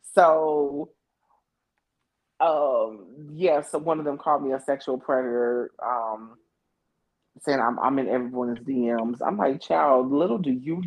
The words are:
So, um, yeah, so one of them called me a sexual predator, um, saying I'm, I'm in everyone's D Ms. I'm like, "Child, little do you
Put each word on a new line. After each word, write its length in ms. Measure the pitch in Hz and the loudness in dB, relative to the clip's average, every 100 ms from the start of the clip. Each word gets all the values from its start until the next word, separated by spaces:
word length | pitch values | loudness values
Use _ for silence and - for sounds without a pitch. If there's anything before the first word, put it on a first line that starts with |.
| - - | 2 4
So, 720 | 170 160 156 151 143 143 160 _ _ _ _ _ _ _ _ _ _ _ _ _ _ _ | 6 6 2 0 0 -4 -10 _ _ _ _ _ _ _ _ _ _ _ _ _ _ _
um, 680 | 165 151 147 120 110 107 90 135 147 | 2 4 2 2 0 -6 -20 -20 -16
yeah, 280 | 151 180 151 | 0 2 2
so 160 | 147 151 | 0 -4
one 200 | 160 156 | -2 -2
of 60 | 147 | -2
them 120 | 143 | -4
called 260 | 160 147 | 0 0
me 100 | 139 | 0
a 60 | 131 | -4
sexual 360 | 143 139 - 131 | -2 -4 -2 -6
predator, 720 | - 131 127 120 120 123 - - | 0 -2 0 0 0 0 -4 -8
um, 540 | 113 123 113 110 113 117 _ _ _ _ _ _ _ _ _ - | -4 -4 -4 -8 -12 -20 _ _ _ _ _ _ _ _ _ -8
saying 180 | - 139 | -2 0
I'm, 180 | 117 120 | 0 0
I'm 200 | 127 135 | 0 0
in 80 | 120 | 0
everyone's 500 | 127 123 127 123 117 131 | -2 -2 -4 -4 -6 -4
D 260 | 131 117 | -2 0
Ms. 300 | 117 117 123 | 0 -2 -4
I'm 160 | 131 196 | -4 0
like, 240 | 151 139 | -2 -2
"Child, 500 | - 165 151 131 127 | -2 2 4 4 4
little 260 | 143 180 226 | 0 0 0
do 120 | 151 | -2
you 300 | 127 139 170 | -2 -4 -6